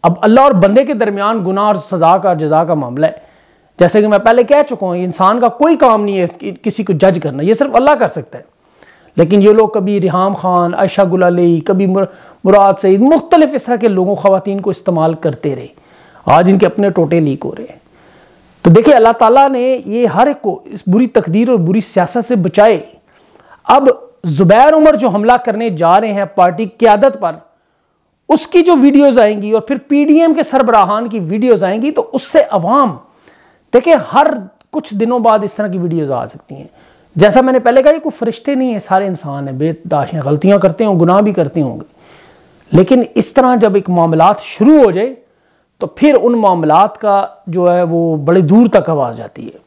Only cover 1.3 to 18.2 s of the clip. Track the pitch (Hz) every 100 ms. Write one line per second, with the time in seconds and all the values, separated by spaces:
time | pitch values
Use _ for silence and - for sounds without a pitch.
1.3 | 226 180 190 214 196 - 185 165 185 190
2.3 | 170 156 156 165 156 127 127 156 - _
3.3 | _ _ _ _ - 175 214 214 202 226
4.3 | 240 240 285 294 247 190 175 180 170 190
5.3 | 233 233 - 302 320 254 220 208 196 175
6.3 | - 196 185 220 - 202 165 190 175 151
7.3 | 135 165 226 277 233 269 285 226 - -
8.3 | - - _ _ _ _ _ _ - 165
9.3 | 208 196 214 220 220 190 202 185 180 190
10.3 | 196 185 180 175 175 196 - 190 185 175
11.3 | 175 175 165 156 190 196 190 190 - -
12.3 | _ 190 202 196 190 190 196 254 311 -
13.3 | 339 311 277 - 240 220 190 185 196 202
14.3 | 190 196 196 196 180 - 170 160 160 165
15.3 | 131 151 131 - _ _ _ - - -
16.3 | 147 180 190 190 - 202 180 160 170 151
17.3 | 135 139 - 233 - - - _ -